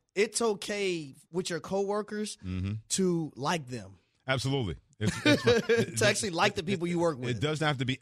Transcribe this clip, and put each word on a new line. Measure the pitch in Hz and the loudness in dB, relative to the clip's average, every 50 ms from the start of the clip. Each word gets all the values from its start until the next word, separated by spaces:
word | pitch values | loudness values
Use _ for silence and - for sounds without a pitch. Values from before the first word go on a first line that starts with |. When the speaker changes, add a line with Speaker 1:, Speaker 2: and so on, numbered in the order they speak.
| _ _ _ | _ _ _
Speaker 1:
it's | - 214 233 - - | 2 2 2 2 0
okay | 233 226 208 - - - 208 202 202 190 180 165 151 135 127 - _ _ | 0 0 0 -2 -4 -6 -4 -2 0 -2 -2 -2 -6 -10 -14 -20 _ _
with | 160 180 180 - | -6 -4 -4 -4
your | 175 156 | -6 -6
coworkers | - - 190 196 202 196 202 214 208 208 214 208 214 202 - - - | -4 -2 -2 0 0 0 -2 -2 -4 -4 -6 -6 -6 -6 -8 -8 -6
Speaker 2:
Mm-hmm. | 92 92 92 90 98 107 110 - - | -6 -4 -2 -2 -2 -4 -6 -4 -4
Speaker 1:
to | - - 190 180 175 165 160 135 - | 0 2 2 2 2 0 -2 -4 -6
like | 110 131 151 180 170 131 123 | -4 -2 -2 -2 -2 -4 -8
them. | 123 117 95 92 95 _ _ _ _ _ _ | -10 -10 -12 -14 -18 _ _ _ _ _ _
Speaker 2:
Absolutely. | 131 135 131 - 135 139 139 117 90 73 - _ _ _ - | -2 -2 0 0 0 0 0 0 -2 -4 -6 _ _ _ -2
It's, | 107 - - - - | -2 -2 0 2 4
it's | 302 294 - - | 4 4 6 4
Speaker 1:
<laughs> | |
To | 226 240 226 - - 233 233 | 4 4 4 4 4 2 2
Speaker 2:
it, | - - - - 214 | 2 0 0 2 2
Speaker 1:
actually | 202 214 - - 190 | 2 2 2 -2 -2
like | 165 170 196 214 202 | 0 2 2 2 2
the | 202 170 | -2 -2
people | 170 196 165 170 | -2 -2 -2 0
you | 175 175 165 | 0 0 2
work | 170 170 151 | 2 0 0
Speaker 2:
it, | 120 | -2
Speaker 1:
with. | 127 127 123 | -4 -4 -2
Speaker 2:
it | 98 | -2
doesn't | 139 151 156 139 - | -2 -2 0 0 0
have | - - 120 | 0 0 0
to | 135 | -2
be | 120 131 - | -2 -2 -2